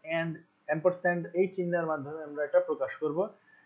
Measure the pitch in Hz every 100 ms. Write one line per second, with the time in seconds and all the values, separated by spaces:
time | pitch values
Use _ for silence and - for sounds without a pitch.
0 | 156 165 165 156 - _ - 160 175 180
1 | 175 175 165 175 190 190 175 175 160 151
2 | 139 160 151 147 147 180 180 143 131 -
3 | 156 151 214 - _ _